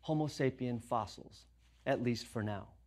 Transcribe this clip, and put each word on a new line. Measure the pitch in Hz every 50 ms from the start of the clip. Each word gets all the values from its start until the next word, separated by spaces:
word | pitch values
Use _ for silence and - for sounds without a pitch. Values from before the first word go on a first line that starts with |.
Homo | - - 156 156 156
sapien | 147 - - 143 131 131 - 127 123 120 117
fossils, | - - 123 117 107 - - - - - - - - - - _ _ - - _ -
at | 135 139 -
least | 123 123 120 110 -
for | - - 120
now. | 104 107 104 98 - - - - -